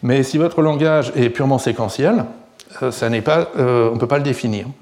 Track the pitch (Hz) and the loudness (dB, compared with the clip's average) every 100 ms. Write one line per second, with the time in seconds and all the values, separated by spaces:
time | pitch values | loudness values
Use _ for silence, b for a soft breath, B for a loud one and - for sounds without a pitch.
0 | 127 135 135 151 165 165 156 147 160 156 | 2 0 2 0 0 2 0 2 2 2
1 | 123 - 123 120 135 131 - 113 110 - | 0 0 0 2 0 0 0 -2 -4 0
2 | 147 226 - - - _ - - 131 113 | 2 2 -2 -10 -20 _ -20 -6 -6 -2
3 | 113 117 107 156 165 - 127 120 117 117 | -2 0 2 0 0 0 2 4 2 0
4 | 120 143 143 123 120 107 123 139 | 0 0 0 -2 -2 -4 -6 -14